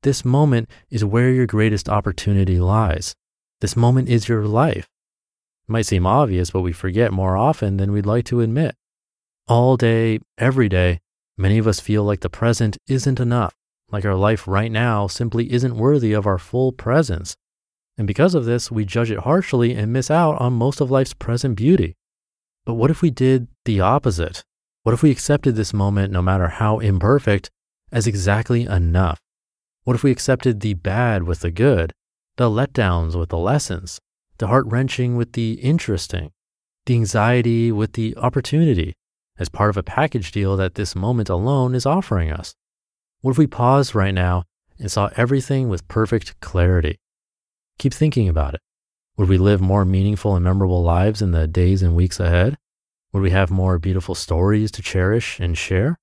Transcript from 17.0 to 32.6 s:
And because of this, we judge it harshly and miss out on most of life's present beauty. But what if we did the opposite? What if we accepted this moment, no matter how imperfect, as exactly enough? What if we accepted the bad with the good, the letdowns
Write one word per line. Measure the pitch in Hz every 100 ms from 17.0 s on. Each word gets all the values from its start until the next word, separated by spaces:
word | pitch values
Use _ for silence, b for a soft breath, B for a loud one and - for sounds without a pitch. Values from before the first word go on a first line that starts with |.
| 139 82 87 - _ _ _ _ _ -
And | 104
because | 101 175 170
of | 117
this, | 120 -
we | 113 101
judge | 117 117
it | 104
harshly | 110 170 - 127 120
and | 120 104
miss | 127 127
out | 160 165 147
on | 123
most | 120 123 139
of | 131
life's | 135 135 -
present | - 117 135 101
beauty. | 120 185 87 - _ _ _ _ _ _
But | - 117
what | 127
if | 165
we | 170
did | 127 131 131 120 _ -
the | 104
opposite? | 92 135 131 87 82 - - _ _ _
What | -
if | 117
we | 156
accepted | 127 - 147 143 110
this | 107
moment, | 107 98 101 98
no | 95
matter | 90 95 87
how | - 107 110
imperfect, | 110 95 101 139 - 101 - _ _ _ _
as | 123 110
exactly | 101 95 104 113 120
enough? | 120 95 85 85 92 76 _ _ _ _ _ _
What | - 117
if |
we | 143
accepted | 123 - 127 127 107
the | 107 95
bad | - 98 123 104
with | 85 85
the | 85
good, | 85 127 110 82 - _ _ _ -
the | 123
letdowns | 107